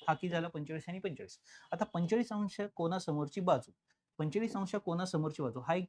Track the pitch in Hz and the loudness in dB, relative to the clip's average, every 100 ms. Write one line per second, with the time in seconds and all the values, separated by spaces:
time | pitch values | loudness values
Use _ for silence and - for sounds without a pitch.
0 | - 160 185 170 170 165 151 160 160 185 | 0 0 2 0 -2 -4 -6 -6 -6 -6
1 | 190 127 101 - - - - 170 208 170 | -6 -6 -12 -16 -20 -20 -6 -4 -2 0
2 | 170 220 240 208 208 - 202 - 165 185 | 4 4 2 0 -2 -2 -4 0 0 0
3 | 175 147 143 - 180 143 - - _ _ | 0 0 0 0 4 4 2 -16 _ _
4 | _ - 151 202 226 214 190 208 185 170 | _ -4 0 0 0 -2 -2 -2 0 -2
5 | 185 165 156 151 135 123 123 175 | 0 2 0 0 -2 -2 0 0